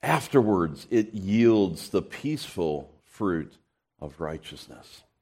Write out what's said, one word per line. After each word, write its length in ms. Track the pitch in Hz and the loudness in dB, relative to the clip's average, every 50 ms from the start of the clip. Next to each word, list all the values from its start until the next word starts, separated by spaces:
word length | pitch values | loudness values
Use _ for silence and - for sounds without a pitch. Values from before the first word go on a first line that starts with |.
| - | -2
afterwards 800 | 143 - 80 - - - 139 117 107 104 92 85 80 73 69 - - | 0 -2 -2 -2 2 4 4 4 6 4 2 2 0 -2 -8 -10 0
it 220 | - 117 107 107 - | 0 0 0 0 -4
yields 760 | 107 92 95 104 113 117 117 113 107 101 92 82 78 - - | -8 -2 0 2 6 6 6 6 6 4 2 0 -6 -12 -2
the 140 | - 98 82 | -2 -2 -2
peaceful 880 | - - - - 143 151 143 - - - - 87 80 76 73 69 - _ _ _ | -2 -12 -10 -6 -6 -6 -6 -8 -12 -6 -4 -4 -2 -2 -4 -8 -14 _ _ _
fruit 500 | _ _ - 113 98 90 82 76 - - _ _ _ _ _ _ _ _ _ | _ _ -4 -2 -2 0 -2 -4 -6 -14 _ _ _ _ _ _ _ _ _
of 200 | - 76 69 - | -16 -16 -10 -8
righteousness. 840 | 82 78 82 - - - - 67 - - 65 - - - - - _ _ _ _ | -8 -8 -8 -10 -12 -16 -18 -18 -20 -20 -20 -20 -20 -20 -20 -20 _ _ _ _